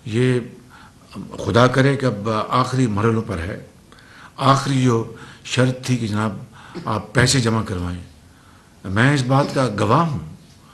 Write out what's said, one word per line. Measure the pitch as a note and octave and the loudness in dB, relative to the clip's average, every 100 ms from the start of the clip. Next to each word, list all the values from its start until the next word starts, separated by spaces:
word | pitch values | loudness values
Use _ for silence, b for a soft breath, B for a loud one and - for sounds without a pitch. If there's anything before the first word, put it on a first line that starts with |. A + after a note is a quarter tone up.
| A#2 | -6
ये | A2 B2+ B2 A2+ - - B B - - - - G2+ - | 0 0 0 -4 -14 -20 B B -20 -20 -16 -14 -8 0
खुदा | G#2 B2+ | 4 4
करे | C3 C3+ C3+ | 6 2 2
कि | B2+ | -2
अब | G2+ G#2+ G#2+ - | -2 -2 -4 -2
आखिरी | B2 B2+ B2+ B2 | -2 0 0 0
मरहलों | G2+ A2+ A2+ | 2 2 0
पर | G#2 F2+ | -2 -6
है। | E2+ - - - - B B B B - | -6 -10 -14 -20 -20 B B B B -2
आखिरी | C3+ C3+ C#3+ C3+ | 2 2 2 2
जो | B2+ A2+ A2 B B B - | 2 2 -2 B B B -4
शर्त | - B2+ B2+ - | 0 0 0 -2
थी | B2+ | -2
कि | A2 | -2
जनाब | G#2 G#2+ G2 - B B - B2 | -2 -2 -4 -12 B B -10 -6
आप | G#2+ - - | -4 0 2
पैसे | B2+ C#3 | 4 4
जमा | A2+ A2 | 2 0
करवाएं, | G2 F2+ F2 F2+ F2 - b b b b b - F#2 | -2 -4 -6 -8 -12 -20 b b b b b -14 -4
मैं | G2 B2+ C#3+ | 2 4 2
इस | |
बात | B2 C3+ C#3+ D3 | 2 2 2 0
का | B2+ | -2
गवाह | G#2 G#2 C3 | 0 2 2
हूँ | E3+ C#3+ - - - - B | 2 -2 -8 -16 -20 -20 B